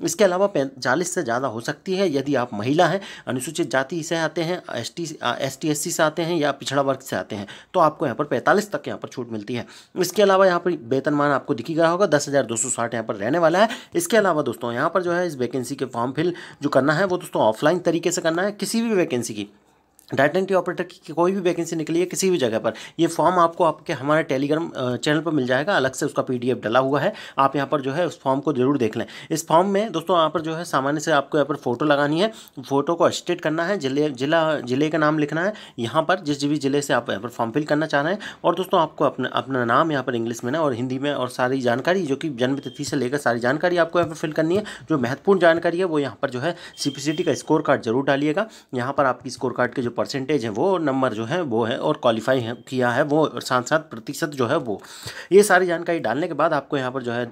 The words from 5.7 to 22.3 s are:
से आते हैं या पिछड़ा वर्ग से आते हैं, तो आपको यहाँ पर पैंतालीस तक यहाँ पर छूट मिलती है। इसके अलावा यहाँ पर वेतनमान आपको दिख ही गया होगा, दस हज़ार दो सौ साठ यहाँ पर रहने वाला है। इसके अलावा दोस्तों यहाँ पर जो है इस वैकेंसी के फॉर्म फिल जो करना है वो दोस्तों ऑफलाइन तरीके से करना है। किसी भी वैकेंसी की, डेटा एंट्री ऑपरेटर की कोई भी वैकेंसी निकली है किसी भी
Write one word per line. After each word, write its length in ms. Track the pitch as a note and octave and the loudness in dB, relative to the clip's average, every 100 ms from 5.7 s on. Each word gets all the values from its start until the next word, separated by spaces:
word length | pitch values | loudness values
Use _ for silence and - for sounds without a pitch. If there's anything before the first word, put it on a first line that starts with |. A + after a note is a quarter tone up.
| D3 F3+ | -2 -2
से 120 | D#3 | 0
आते 180 | D#3 D3+ | 0 0
हैं 160 | E3 F3 | -2 0
या 140 | D3 | 0
पिछड़ा 300 | C#3 B2 C3+ | -2 -2 0
वर्ग 180 | C3+ C3 | 0 -2
से 160 | - G2+ | -4 -6
आते 200 | F#2 G#2 | -6 -8
हैं, 120 | G2 - - | -10 -14 -6
तो 60 | F#3 | 2
आपको 260 | D#3 D3+ D3 | 2 2 -2
यहाँ 100 | A2+ | -2
पर 80 | |
पैंतालीस 480 | D3+ B2+ - F#3 G3+ | -2 0 4 2 2
तक 160 | - - | -6 -6
यहाँ 120 | G2+ | -8
पर 80 | - | -10
छूट 240 | - A#2+ | -10 -8
मिलती 240 | A2 G#2 B2 | -8 -6 -6
है। 120 | G2+ - - - | -8 -14 -12 -4
इसके 240 | F3+ - | -2 4
अलावा 240 | G3+ F#3+ F#3+ | 4 6 6
यहाँ 140 | F3 | 4
पर 120 | F3+ | 0
वेतनमान 400 | D#3+ A#2 C3 C#3+ | -2 -2 -2 2
आपको 420 | D3 C#3+ C3+ - | 2 2 2 0
दिख 140 | C3 A2+ | -4 -2
ही 60 | |
गया 140 | D#3 E3 | 2 2
होगा, 180 | F3 G3+ | 4 4
दस 220 | D3 C#3+ | 2 2
हज़ार 140 | C#3 | 0
दो 120 | A#2+ A2+ | 0 -2
सौ 140 | A#2+ | -2
साठ 240 | A#2+ A#2 | -2 -2
यहाँ 120 | A#2 A2+ | -2 -4
पर 100 | A2 | -4
रहने 240 | G#2 E3 | 0 2
वाला 200 | E3 F3 | 4 4
है। 100 | A3 - - E3+ | 2 0 -6 -4
इसके 220 | E3+ A3+ | 2 2
अलावा 240 | G3 D#3 | 4 2
दोस्तों 300 | B2+ G#2+ A#2+ | -2 -4 -4
यहाँ 160 | A#2+ D#3 | -2 0
पर 120 | F#3+ | 0
जो 100 | F3 | 0
है 160 | F3 F3+ | 0 -2
इस 80 | C#3+ | -2
वैकेंसी 400 | A#2+ C3+ A#2+ C#3 | -4 -2 -6 -6
के 100 | C3 | -6
फॉर्म 260 | A#2 B2 | -2 -2
फिल 220 | C3+ F3 E3+ - - | 0 -2 -4 -10 -8
जो 80 | D3 | 0
करना 240 | C#3 C3+ | 2 4
है 120 | D3+ G3 | 2 0
वो 120 | F3+ | -2
दोस्तों 240 | F3 D#3+ | -4 2
ऑफलाइन 380 | A2+ - D3+ F3+ | 2 4 2 2
तरीके 320 | F3 E3 F3+ | 0 0 0
से 100 | F3 | 0
करना 200 | E3 E3 | 0 0
है। 100 | G3 | -2
किसी 300 | G3+ G3 A3+ | -4 -4 -2
भी 120 | A#3 G3+ | 0 0
वैकेंसी 380 | D#3+ B2 A2 | 0 0 -4
की, 140 | G#2 G2 - _ _ _ _ _ C#3 | -8 -10 -14 _ _ _ _ _ 2
डेटा 240 | C#3+ F3 | 2 2
एंट्री 160 | F#3+ F#3+ | 0 0
ऑपरेटर 280 | F3+ E3+ | 0 -4
की 300 | F3+ - - | -8 -12 -8
कोई 180 | D#3 F3 | 0 0
भी 80 | G3 | 2
वैकेंसी 360 | F3+ E3+ E3 E3 | 0 -2 -2 -4
निकली 240 | D3+ E3 | -2 -2
है 60 | F3+ | -2
किसी 240 | D#3+ | 0
भी 80 | F#3+ | 0